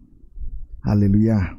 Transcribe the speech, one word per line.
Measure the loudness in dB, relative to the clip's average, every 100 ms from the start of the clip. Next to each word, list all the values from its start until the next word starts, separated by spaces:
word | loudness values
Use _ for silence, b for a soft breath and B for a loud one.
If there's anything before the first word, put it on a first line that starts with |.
| -20 -20 -20 -10 -8 -8 -12 -8
Haleluya. | -2 2 4 4 4 2 -2